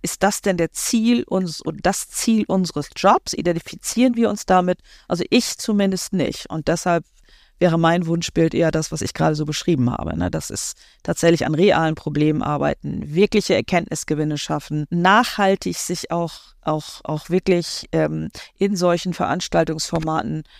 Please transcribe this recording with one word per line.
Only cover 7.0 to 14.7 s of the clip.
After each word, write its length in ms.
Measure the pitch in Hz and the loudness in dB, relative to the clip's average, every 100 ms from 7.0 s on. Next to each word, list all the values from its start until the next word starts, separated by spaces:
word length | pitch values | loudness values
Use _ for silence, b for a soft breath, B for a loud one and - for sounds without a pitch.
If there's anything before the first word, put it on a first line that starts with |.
| - _ b b b b | -2 _ b b b b
wäre 200 | 180 165 | 2 4
mein 260 | 165 170 165 | 4 2 0
Wunschbild 480 | 170 - - 160 | -2 -2 2 2
eher 180 | - 160 | 2 0
das, 200 | 160 160 | 0 -4
was 100 | 151 | -6
ich 120 | - | -8
gerade 220 | - 156 151 | 0 0 0
so 100 | 151 | -4
beschrieben 440 | 151 - 160 120 | -4 0 2 2
habe, 280 | - - 80 | 0 -4 -4
ne? 120 | 90 | -2
Das 200 | 156 - | -4 -6
ist 280 | - - - b b | -8 -8 -12 b b
tatsächlich 420 | - 165 170 170 - | -6 2 2 4 0
an 100 | 156 | 2
realen 400 | 196 156 160 156 | 4 4 2 -2
Problemen 480 | - 147 151 151 | -4 0 2 2
arbeiten, 720 | - 147 143 143 143 123 143 151 | -2 -2 -2 -4 -6 -8 -4 2
wirkliche 400 | 208 214 - 180 | 2 2 2 0
Erkenntnisgewinne 840 | - 180 175 - - 151 151 147 | 2 -2 -2 -8 -4 -2 -2 -4
schaffen, 480 | - 151 - | -4 -6 -4